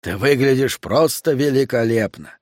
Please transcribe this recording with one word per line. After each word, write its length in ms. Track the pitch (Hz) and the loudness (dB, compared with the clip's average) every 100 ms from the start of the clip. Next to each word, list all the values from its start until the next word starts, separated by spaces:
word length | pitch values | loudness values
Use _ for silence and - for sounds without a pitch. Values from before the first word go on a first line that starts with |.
ты 160 | - 92 | -10 -4
выглядишь 640 | 123 139 135 131 131 - | 0 2 2 2 0 -4
просто 540 | - 113 160 - - | -4 0 0 0 -2
великолепно. 1040 | 135 143 135 135 123 113 113 104 - 76 - | 0 0 0 0 0 0 0 -2 -6 -20 -20